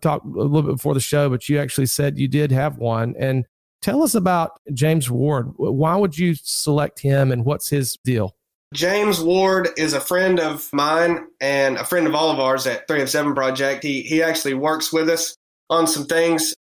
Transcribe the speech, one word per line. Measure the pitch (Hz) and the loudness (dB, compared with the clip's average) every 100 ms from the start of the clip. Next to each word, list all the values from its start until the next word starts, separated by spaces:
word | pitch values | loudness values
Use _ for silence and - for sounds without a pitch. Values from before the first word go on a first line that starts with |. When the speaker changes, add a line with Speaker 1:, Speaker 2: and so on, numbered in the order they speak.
Speaker 1:
talk | 160 151 | -2 -2
a | - | -4
little | - 139 151 | -2 2 2
bit | 147 139 | 2 0
before | 143 | 0
the | 135 | 0
show, | - 147 143 | 2 2 2
but | 127 - | 0 0
you | 147 | -2
actually | 135 - 131 | 0 -2 -2
said | - 143 139 | 0 -2 -2
you | 135 | -2
did | 143 147 | 0 2
have | 131 151 123 | 0 0 -2
one. | 117 113 117 - | -2 -2 -2 -2
And | 131 131 120 _ _ _ | -2 -2 -4 _ _ _
tell | - 269 | -2 0
us | 311 | 2
about | 226 185 175 165 - - | 2 2 2 0 -6 -10
James | 131 151 160 123 | 0 2 2 0
Ward. | 120 143 139 123 - | 0 0 0 -2 -4
Why | 147 135 160 185 | -2 0 2 2
would | 196 151 | 0 0
you | 175 151 | -2 -2
select | - - 151 147 147 - | -4 -4 0 0 0 -2
him | 139 139 135 | 0 4 4
and | 123 | 2
what's | 120 147 - | 0 -2 -2
his | 143 127 - | -2 -2 -4
deal? | 127 117 95 - _ _ _ | -2 0 -2 -6 _ _ _
Speaker 2:
James | 143 170 202 214 170 | -4 0 2 2 2
Ward | 165 185 190 190 175 - | 2 2 4 2 0 -2
is | 156 | -2
a | 143 | -2
friend | - 180 185 180 | 0 0 2 2
of | 156 147 - | 0 -4 -4
mine | 143 147 160 170 160 - - | 0 2 2 2 -2 -8 -6
and | 135 139 135 127 | -2 2 2 0
a | |
friend | 120 175 156 | -2 0 0
of | |
all | 151 160 | 2 0
of | 139 | 0
ours | 131 131 127 | 0 0 -2
at | 113 - | -4 -2
Three | 151 | -2
of | 131 | 0
Seven | 151 147 | 0 0
Project. | 139 131 131 139 135 | 0 -2 0 -2 -2
He, | 151 135 | -4 -4
he | 127 156 | -2 0
actually | 160 156 143 | 2 0 -2
works | 131 151 156 - | -2 -2 -2 -2
with | 160 160 | 0 0
us | 165 - - _ _ - | 0 -2 -10 _ _ -2
on | 160 160 | 0 2
some | 147 143 | 0 0
things | 165 170 160 160 - | 2 2 2 -2 -6